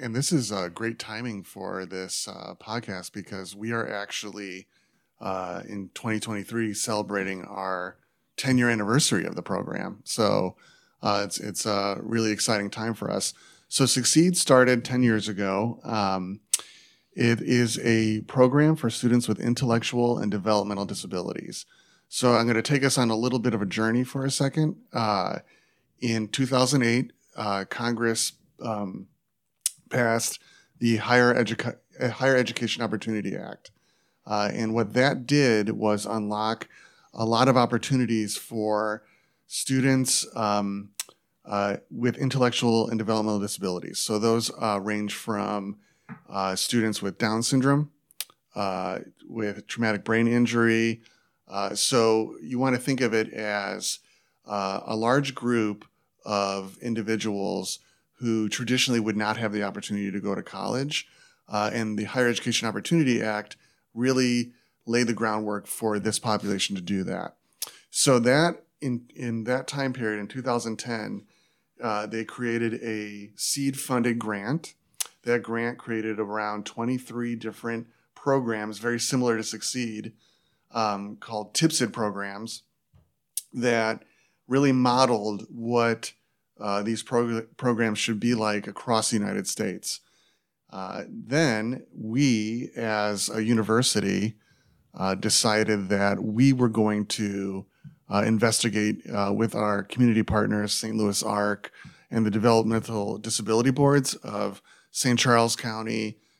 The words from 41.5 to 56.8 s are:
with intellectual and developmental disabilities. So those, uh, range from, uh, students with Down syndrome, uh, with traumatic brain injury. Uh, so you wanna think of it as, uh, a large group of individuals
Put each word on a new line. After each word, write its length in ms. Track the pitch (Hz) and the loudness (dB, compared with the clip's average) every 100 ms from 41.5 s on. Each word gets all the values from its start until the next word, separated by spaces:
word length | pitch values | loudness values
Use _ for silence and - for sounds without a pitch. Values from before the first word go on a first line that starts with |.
| 101 101 101 - | -2 -2 -2 -8
with 280 | 117 120 - | -4 -2 0
intellectual 720 | 135 127 123 - 120 113 110 | -2 2 2 2 2 2 2
and 100 | 113 | 0
developmental 400 | 107 110 107 104 | 0 0 0 0
disabilities. 600 | 101 - 95 90 - - | -2 -4 -4 -4 -6 -6
So 200 | - 107 | -2 0
those, 320 | 113 117 113 - | 2 2 0 -4
uh, 200 | 110 101 | -2 -2
range 320 | 98 104 104 | -2 -4 -4
from, 640 | - - 104 101 104 101 101 _ _ - - - | -6 -6 -4 -2 -4 -6 -12 _ _ -20 -20 -10
uh, 280 | 98 95 92 | -4 -2 -2
students 440 | - 120 110 104 | 0 0 0 0
with 160 | 98 90 | -4 -2
Down 240 | 113 110 | -2 0
syndrome, 480 | 117 131 135 143 147 _ _ - - _ _ | 0 2 4 2 0 _ _ -14 -14 _ _
uh, 460 | 104 101 92 92 92 - - - | -6 -4 -4 -4 -6 -10 -20 -12
with 400 | 113 107 101 - | -6 -6 -6 -10
traumatic 380 | - 113 104 | -2 0 0
brain 240 | - 113 117 | 0 2 4
injury. 720 | 120 120 117 117 113 113 113 _ _ _ _ - | 4 2 4 4 4 2 -2 _ _ _ _ -12
Uh, 260 | 98 98 | -6 -4
so 640 | 101 - 127 113 110 107 - | -2 2 4 6 4 0 -8
you 180 | 78 123 | -6 -2
wanna 180 | 131 123 | 0 0
think 220 | 135 131 | 0 0
of 140 | 123 | 2
it 180 | 110 110 | 2 -2
as, 680 | - 107 104 98 101 - - _ _ _ _ - | -4 -4 -4 -4 -6 -6 -8 _ _ _ _ -8
uh, 360 | 101 98 98 - | -4 -2 -4 -4
a 120 | 110 | -2
large 360 | 117 135 139 | 2 2 0
group 520 | 131 120 120 107 104 - _ _ _ - | -4 0 0 0 -4 -12 _ _ _ -4
of 520 | 104 98 98 95 | -2 0 -4 -8
individuals 1000 | 95 | -10